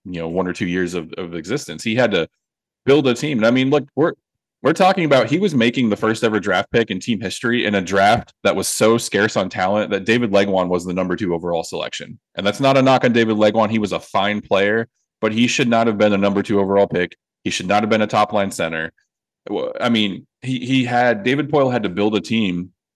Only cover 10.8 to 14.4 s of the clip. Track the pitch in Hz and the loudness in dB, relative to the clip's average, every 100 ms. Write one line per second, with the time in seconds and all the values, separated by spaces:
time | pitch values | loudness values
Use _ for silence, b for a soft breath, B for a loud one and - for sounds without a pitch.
10.8 | 90 90 92 87 95 85 87 82 80 82 | -4 -4 -4 -4 -4 -4 -4 -6 -6 -8
11.8 | - - - - _ - 98 104 135 135 | -8 -10 -14 -18 _ -4 -4 0 2 4
12.8 | 131 120 127 117 110 107 107 113 107 110 | 4 4 4 2 2 4 2 4 0 0
13.8 | 104 87 - 101 101 104 | -2 -4 -4 -2 -2 -4